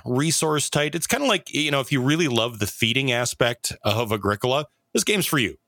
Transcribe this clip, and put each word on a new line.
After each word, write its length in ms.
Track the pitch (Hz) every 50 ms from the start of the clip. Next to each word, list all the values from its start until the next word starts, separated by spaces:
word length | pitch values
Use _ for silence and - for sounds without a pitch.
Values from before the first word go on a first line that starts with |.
| -
resource 640 | - 123 131 147 165 151 - 165 156 151 147 - -
tight. 240 | - 147 147 151 151
It's 120 | 170 -
kinda 200 | - 233 254 285
like, 260 | 262 208 175 - -
you 180 | - 143 151 147
know, 100 | 143 139
if 120 | 131 -
you 80 | 147 131
really 280 | 123 139 151 165 175 143
love 300 | 120 110 110 123 117 104
the 80 | 104
feeding 460 | 95 - - 120 110 117 135 135 135
aspect 640 | 120 120 123 - - - 127 120 120 - - - - -
of 300 | - 107 104 113 120 104
Agricola, 520 | 113 107 95 101 104 - - 123 127 147 147 - _ _ _ _ -
this 100 | 233 196
game's 220 | - 208 196 -
for 100 | - -
you, 220 | 143 113 85 73 - _